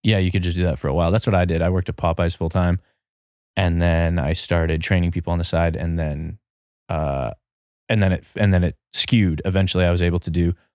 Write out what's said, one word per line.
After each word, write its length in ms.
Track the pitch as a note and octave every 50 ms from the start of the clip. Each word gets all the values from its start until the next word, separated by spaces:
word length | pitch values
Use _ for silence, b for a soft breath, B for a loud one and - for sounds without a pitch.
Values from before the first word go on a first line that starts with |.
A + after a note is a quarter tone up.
| -
Yeah, 140 | A2+ A2 G2
you 120 | F#2 F2+
could 120 | F2 G2 F2+
just 120 | F2 E2
do 60 | F2 F2+
that 140 | F2 C#2+ C2+
for 80 | - C#2+
a 60 | C2+
while. 160 | E2+ E2+ E2+
That's 160 | F#2 A2+ -
what 80 | - G2
I 100 | F2+ F2+
did. 180 | F2 E2 D#2+
I 60 | E2 F2
worked 180 | F#2 F#2 F2 -
at 80 | -
Popeyes 400 | - - E2+ D#2+ - F2 E2+ -
full 120 | - F2 D#2+
time, 300 | - F#2 F2 F2 F2 F2+ - _ _ _ _ _ _ _ _ _ _ _ _ _ _
and 240 | G2 F#2 F2 E2+ E2+
then 380 | E2+ F2 E2 E2 E2+ E2 E2+ E2+
I 140 | C2 D2 E2
started 480 | - - - F2 E2+ E2 D#2+ D#2+ D#2+
training 280 | E2 - G2 F2+ E2+ F2
people 220 | E2+ F2+ E2+ -
on 60 | F2 E2+
the 60 | E2+
side, 300 | - - E2 E2+ E2+ D#2+
and 240 | - - F2 E2 E2+
then, 400 | D#2+ D2+ D2 D2 D#2+ E2 G2+ - _ _ _ _ _ _ _ _ _ -
uh, 440 | E2+ D#2 D#2 C#2+ C#2 C2+ B1+ A1 - - _ _ _ _ _ _ _ _ _ -
and 120 | A2+ G#2+
then 100 | G2+ F#2+
it, 120 | F#2 - - - _
and 180 | - G#2 G2+ F#2+
then 80 | F2
it 140 | F2 E2 - - _ _
skewed. 500 | - - - - - A2+ G2+ F2+ D#2 D2+ -
Eventually, 400 | F#2+ F#2 G2 F#2+ F2+ - F#2 F2+
I 60 | F2
was 100 | F2 F2
able 180 | F2+ F2 E2+ F2
to 100 | - F2
do 240 | D#2 F2 E2+ E2+ E2+ - _ _ _